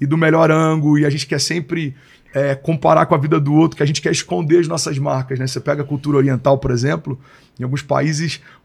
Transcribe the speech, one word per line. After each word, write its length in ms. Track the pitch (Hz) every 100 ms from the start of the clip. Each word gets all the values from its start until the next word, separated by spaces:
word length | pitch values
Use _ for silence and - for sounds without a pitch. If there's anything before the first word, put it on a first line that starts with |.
e 60 | 143
do 100 | 160
melhor 340 | 160 160 160
ângulo, 480 | 156 160 160 147 147
e 60 |
a 60 | 147
gente 160 | 139 -
quer 120 | 147
sempre, 560 | - 170 147 170 147 135 _ _ _
é, 220 | 139 139
comparar 520 | 135 - 156 160 160 165
com 80 |
a 40 | 165
vida 200 | 143 160
do 160 | 143
outro, 220 | 151 165 -
que 60 |
a 40 | 147
gente 140 | 151
quer 100 | 160
esconder 500 | 156 - 180 156 175
as 60 | 160
nossas 320 | 165 156 139
marcas, 400 | 143 135 127 131
né? 80 | 131
Você 140 | 131
pega 220 | 143 147
a 20 |
cultura 320 | 143 147 143 139
oriental, 420 | 135 123 139 135
por 120 | -
exemplo, 500 | 123 135 160 151 131 - - _ -
em 20 |
alguns 200 | 127 139
países, 580 | - 135 147 151 165 - - -